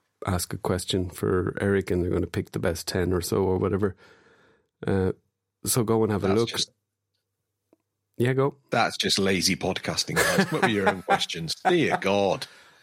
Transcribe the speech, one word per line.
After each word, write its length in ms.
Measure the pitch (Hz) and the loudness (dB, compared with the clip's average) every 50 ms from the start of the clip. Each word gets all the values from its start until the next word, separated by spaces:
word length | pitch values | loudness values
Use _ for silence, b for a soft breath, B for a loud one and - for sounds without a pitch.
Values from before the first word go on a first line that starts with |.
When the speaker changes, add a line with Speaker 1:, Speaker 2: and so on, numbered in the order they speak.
| _ _ _ - - | _ _ _ -10 -4
Speaker 1:
ask 260 | - 98 90 - - - | -2 -2 -2 -2 -4 -8
a 60 | 95 | -6
question 520 | - - 95 90 - - - 95 90 92 | -2 -2 -2 -2 -2 -2 -2 -2 -2 -2
for 460 | - - - 104 95 92 92 - - - | -6 -4 -2 0 0 0 0 -2 -2 -2
Eric, 300 | - 101 101 98 92 - | 0 2 2 2 0 0
and 120 | 95 90 87 | 0 0 0
they're 80 | 90 | 0
gonna 160 | 95 87 85 | 0 0 -2
pick 260 | 82 - - 82 - - | -2 -4 -6 -6 -4 -6
the 60 | 85 | -4
best 300 | - 92 82 - - - | -2 -2 -2 -4 -6 -4
ten 240 | - 95 87 87 92 | -2 -2 0 0 0
or 80 | 87 | 0
so 240 | 85 - 113 104 95 | -2 0 0 0 2
or 140 | 92 92 92 | 2 0 0
whatever. 360 | 101 95 98 95 104 98 95 b b b b b b b b b b b b b b b b - - | 0 0 0 0 -2 -2 -4 b b b b b b b b b b b b b b b b -10 -4
Uh, 260 | - 98 95 92 95 - - _ _ _ _ _ _ _ _ - | -2 0 2 2 0 -2 -4 _ _ _ _ _ _ _ _ -4
so 200 | 98 - 131 113 | -2 0 0 2
go 180 | 101 113 110 110 | 2 2 2 2
and 100 | 104 107 | 2 0
have 120 | 98 98 | 0 2
a 40 | 95 | 2
Speaker 2:
That's 120 | 98 110 | 2 2
Speaker 1:
look. 80 | 117 113 | 2 0
Speaker 2:
just 200 | - - - - _ _ _ _ _ _ _ _ _ _ _ _ _ _ _ _ _ _ _ _ _ _ _ _ _ _ _ _ _ | -2 -4 -6 -6 _ _ _ _ _ _ _ _ _ _ _ _ _ _ _ _ _ _ _ _ _ _ _ _ _ _ _ _ _
Speaker 1:
Yeah, 160 | - 117 123 131 | -2 0 0 2
go. 240 | 131 135 143 - _ _ - | 2 0 0 -2 _ _ -4
Speaker 2:
That's 260 | - 120 110 80 - | 0 0 0 0 0
just 220 | - - 95 - - | -2 -2 0 0 2
lazy 380 | 98 95 98 92 80 92 90 | 2 2 2 2 2 0 0
podcasting, 600 | - - 90 90 - - - 80 - - - - | 0 -2 -2 -4 -2 -4 -6 -4 -4 -4 -2 0
guys. 280 | - - - - - 190 | 0 2 2 2 2 2
Come 120 | - 160 147 | 2 2 0
up 40 | - | 2
with 80 | 185 - | 2 2
your 160 | 101 196 185 | 2 2 0
own 140 | 185 190 - | 0 -2 -2
questions. 520 | - 196 190 - - - 170 165 156 - - | 0 0 0 0 -4 -6 -8 -6 -6 -6 -2
Speaker 1:
<laughs> 80 | - 185 | 0 2
Speaker 2:
Dear 300 | 180 175 135 92 90 90 | 2 2 2 2 0 0
God. 460 | 90 95 98 101 101 95 90 - - - B B B B B B | 0 0 2 2 2 2 0 -2 -4 -12 B B B B B B